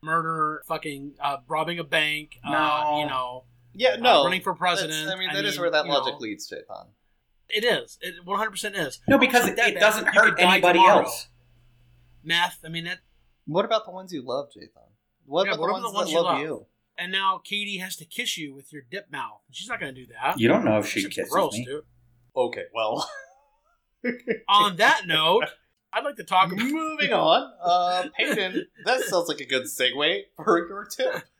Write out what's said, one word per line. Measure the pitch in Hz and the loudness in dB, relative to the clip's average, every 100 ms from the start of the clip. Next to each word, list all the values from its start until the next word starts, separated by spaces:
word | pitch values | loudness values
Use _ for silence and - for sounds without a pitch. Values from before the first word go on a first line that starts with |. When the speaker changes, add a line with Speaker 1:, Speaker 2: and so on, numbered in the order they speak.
Speaker 1:
murder, | 156 165 160 160 151 156 - | -2 -2 -2 -2 -2 -2 -8
fucking, | 156 156 139 139 139 | -6 -6 -8 -12 -6
uh, | 143 135 _ | -4 -4 _
robbing | 156 160 170 | -4 -2 -6
a | |
bank, | 156 170 151 151 151 - - | -2 0 0 -4 -8 -14 -4
uh, | |
Speaker 2:
No. | 151 151 147 151 151 | 0 0 0 0 0
Speaker 1:
you | 147 | -2
know, | 131 127 127 _ _ _ | -4 -6 -10 _ _ _
Speaker 3:
Yeah, | - 254 | 0 0
Speaker 1:
uh, | 254 | 2
Speaker 3:
no. | 240 180 | 6 6
Speaker 1:
running | 175 185 | 6 0
for | 185 | -2
Speaker 3:
That's, | 180 | -2
Speaker 1:
president. | 180 175 165 156 156 | 0 0 -2 -4 -4
Speaker 3:
I | 190 | -6
mean, | 185 | -4
Speaker 1:
I | |
Speaker 3:
that | 196 208 | -2 -2
is | 185 | -2
Speaker 1:
mean, | |
Speaker 3:
where | 170 | 0
that | 151 143 | 0 2
Speaker 1:
you | |
know. | 143 | 0
Speaker 3:
logic | 127 - | 0 -6
leads, | 117 104 - | -10 -10 -12
Jathan. | 87 - 95 - _ _ _ _ _ _ | -14 -14 -18 -18 _ _ _ _ _ _
Speaker 1:
It | 214 | -2
is. | 233 170 120 - | 0 -2 -4 -14
It | 180 175 175 | -14 -14 -6
one | 196 | -4
hundred | 220 | -4
percent | 196 208 185 | -6 -8 -6
is. | 147 - - | -8 -6 2
Speaker 2:
No, | 277 | 4
Speaker 1:
Almost | 208 | 6
Speaker 2:
because | 240 240 | 4 2
Speaker 1:
like | |
Speaker 2:
it, | - | 2
Speaker 1:
that | 233 | 0
Speaker 2:
it | |
Speaker 1:
bad, | - | 4
Speaker 2:
doesn't | 208 214 - | 4 4 2
Speaker 1:
you | |
Speaker 2:
hurt | 202 214 - | 6 4 6
Speaker 1:
could | |
die | 180 | 4
Speaker 2:
anybody | 190 180 175 | 6 6 8
Speaker 1:
tomorrow. | 180 196 - | 8 8 4
Speaker 2:
else. | - - _ _ _ _ _ _ _ _ _ | -6 -12 _ _ _ _ _ _ _ _ _
Speaker 1:
Meth, | 156 170 175 - | -2 0 0 -4
I | 160 | -10
mean, | 165 170 | -10 -8
it | 185 _ _ _ _ - | -10 _ _ _ _ -4
Speaker 3:
What | 160 196 | -2 0
about | 226 - | 0 -2
the | |
ones | 180 185 | -16 -12
you | 170 | -12
love, | 127 127 143 - | -6 -6 -6 -14
Jathan? | - _ _ _ _ _ _ | -20 _ _ _ _ _ _
What | 151 196 | -2 0
Speaker 1:
Yeah, | |
Speaker 3:
about | 160 | 0
Speaker 1:
what | 170 | -2
Speaker 3:
the | |
Speaker 1:
about | 190 | -2
Speaker 3:
ones | 220 | -4
Speaker 1:
the | 196 | -4
ones | 180 | 0
Speaker 3:
that | |
Speaker 1:
you | 160 | 0
Speaker 3:
love | 175 165 | 2 0
Speaker 1:
love? | |
Speaker 3:
you? | 151 147 - _ _ - | -4 -8 -12 _ _ -12
Speaker 1:
And | 180 | -6
now | 190 196 185 | -2 0 -2
Katie | - 311 247 196 | -4 -8 -6 -8
has | 185 180 | -10 -12
to | 156 | -14
kiss | - 233 - | -8 -6 -6
you | 151 | -10
with | 139 135 | -14 -20
your | 147 123 | -20 -14
dip | 190 - | -14 -12
mouth. | 139 117 110 _ | -10 -10 -14 _
She's | - 208 | -16 -10
not | 233 | -8
gonna | 160 | -8
do | 131 123 | -12 -20
that. | - 135 127 | -6 -4 2
Speaker 2:
You | 117 | 4
don't | 196 | 4
know | 190 107 | 4 0
if | 101 | 0
she | 110 | -4
Speaker 1:
Shit's | 98 - | -4 -6
Speaker 2:
kisses | - | -2
Speaker 1:
gross, | 175 175 | 0 0
Speaker 2:
me. | 110 123 | -2 -8
Speaker 1:
dude. | 147 - _ _ _ _ - | -10 -14 _ _ _ _ -2
Speaker 3:
Okay, | 120 104 101 | -2 -2 -10
well. | 117 110 123 - - - _ _ _ _ _ _ _ | -4 -2 -2 -6 -10 -18 _ _ _ _ _ _ _
<laughs> | 247 240 - 220 - | -8 -8 -6 -8 2
Speaker 1:
On | 202 208 175 | 4 4 4
that | 226 311 185 | 4 4 2
note, | 156 156 160 147 - _ _ _ | 0 4 4 2 -8 _ _ _
I'd | 208 | -6
like | 285 247 | -6 -8
to | |
talk | - 190 185 | 0 2 4
about | 185 240 | 2 -2
Speaker 3:
Moving | 311 311 302 285 | -2 -4 -2 0
on. | 208 160 190 285 - | 2 4 4 2 -6
Uh, | 175 180 180 180 180 | 2 2 2 -2 -4
Speaker 1:
<laughs> | - | -4
Speaker 3:
Peyton, | 254 226 185 190 - _ - | -2 0 -2 -4 -8 _ -2
that | 254 | 0
sounds | - 190 170 | 2 0 0
like | 147 | -4
a | 127 | -2
good | 131 | -2
segue | 127 - 127 127 151 196 196 - | -2 -2 -2 0 0 -2 -6 -10
for | 156 170 170 | 0 0 0
your | 196 208 | -10 -12
tip. | - 523 - - | -4 -4 -4 -10